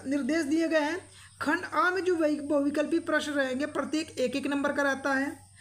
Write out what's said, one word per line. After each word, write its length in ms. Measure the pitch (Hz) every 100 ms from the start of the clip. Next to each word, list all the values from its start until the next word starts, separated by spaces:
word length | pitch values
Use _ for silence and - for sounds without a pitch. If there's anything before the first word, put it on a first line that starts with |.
| 262
निर्देश 380 | 285 247 320
दिए 240 | 277 320 330
गए 120 | 311
हैं। 180 | 294 359 - - - -
खंड 240 | - 339
अ 260 | - 285 349
में 120 | 370
जो 100 | 349 330
वही-, 240 | 302 302
बहुविकल्पी 560 | 285 294 285 294 294 330
प्रश्न 320 | - 302 302
रहेंगे, 340 | 285 262 254 294
प्रत्येक 420 | 294 269 311 320
एक 260 | - 254 277
एक 100 | 277
नंबर 260 | 285 285
का 100 | 285
रहता 300 | 277 269 277
है। 180 | 269 285 - - -